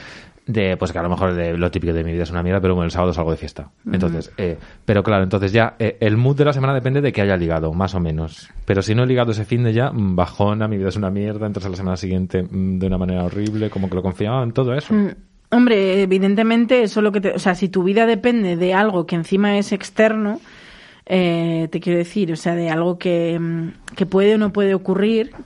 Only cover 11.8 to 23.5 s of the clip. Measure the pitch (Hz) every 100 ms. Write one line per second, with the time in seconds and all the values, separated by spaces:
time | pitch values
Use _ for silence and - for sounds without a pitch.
11.8 | 92 92 92 92 92 92 90 95 95 92
12.8 | 95 92 92 90 87 95 107 107 107 95
13.8 | 95 90 92 87 104 131 117 117 127 135
14.8 | - 214 202 - - _ _ 233 247 208
15.8 | 190 190 190 190 196 202 226 233 233 247
16.8 | 214 214 208 202 190 - 196 175 190 185
17.8 | 180 202 226 226 247 240 190 170 180 185
18.8 | 214 180 165 170 160 190 208 202 202 196
19.8 | - - 220 220 208 247 - - - -
20.8 | - - - 185 175 170 170 165 160 165
21.8 | 175 170 170 214 170 160 175 170 170 160
22.8 | 170 175 185 170 170 165 165